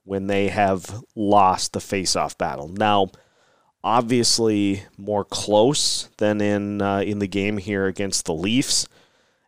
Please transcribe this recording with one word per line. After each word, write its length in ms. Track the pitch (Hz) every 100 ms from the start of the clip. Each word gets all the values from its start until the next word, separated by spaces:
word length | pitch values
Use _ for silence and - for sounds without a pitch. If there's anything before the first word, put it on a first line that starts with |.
when 240 | 95 98 98
they 220 | 101 98
have 560 | 104 98 95 - 110 -
lost 580 | 113 101 104 92 90 -
the 80 | 98
face-off 560 | - 98 85 90 76 -
battle. 300 | 85 67 78
Now, 460 | 98 107 101 98 - _ _ _ _ _ _
obviously 1000 | 98 117 117 123 113 - 113 104 101 101 - -
more 280 | 101 104
close 840 | - - - 104 123 151 - - - -
than 220 | 107 104
in, 420 | 104 104 101 104
uh, 180 | 98 98
in 200 | 98 104
the 80 | 98
game 300 | 95 101 107
here 280 | 107 101 95
against 380 | 90 98 -
the 100 | -
Leafs. 540 | 80 95 123 - - - _ _ _ _ _